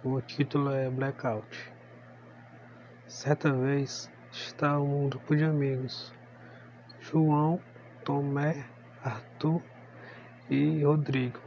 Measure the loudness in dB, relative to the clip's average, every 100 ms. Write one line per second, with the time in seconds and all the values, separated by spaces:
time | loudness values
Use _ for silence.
0 | -2 -2 -4 -4 -2 0 0 0 -2 -2
1 | -4 -2 -4 -4 -6 -16 -16 -18 -20 -20
2 | -20 -20 -20 -20 -20 -20 -20 -20 -20 -20
3 | -18 -8 -2 0 2 2 2 0 -2 -8
4 | -14 -18 -18 -12 -12 -2 0 2 0 0
5 | 0 -2 2 4 4 4 2 0 -4 -8
6 | -14 -18 -20 -20 -20 -20 -20 -20 -20 -20
7 | 0 4 6 6 4 2 -4 -20 -20 -14
8 | -4 -2 0 0 0 -2 -8 -18 -20 -10
9 | -8 -8 -12 -2 0 0 -2 -20 -20 -20
10 | -18 -18 -20 -20 -2 2 4 4 4 4
11 | 2 0 0 -4